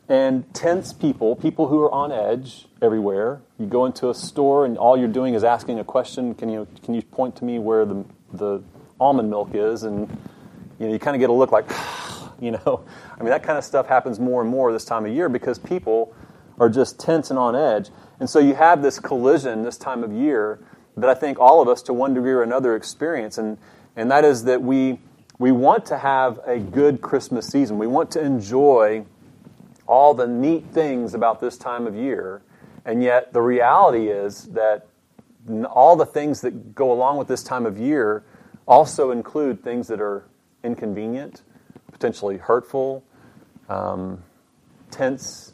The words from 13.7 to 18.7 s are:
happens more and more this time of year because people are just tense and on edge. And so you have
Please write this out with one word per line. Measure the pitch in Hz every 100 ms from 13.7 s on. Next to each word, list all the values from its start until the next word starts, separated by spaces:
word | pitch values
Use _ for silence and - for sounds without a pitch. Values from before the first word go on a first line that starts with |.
| 139
happens | 123 127 131 107
more | 123 123
and | 113
more | 131 123
this | 113
time | - 113
of | 104
year | 135 170
because | 120 131 120
people | - 180 113 113 117 - - - - -
are | 117
just | 127 120 -
tense | - 160 -
and | 131
on | 123
edge. | 123 147 107 98 - - -
And | 131
so | 156
you | 143
have | 139 165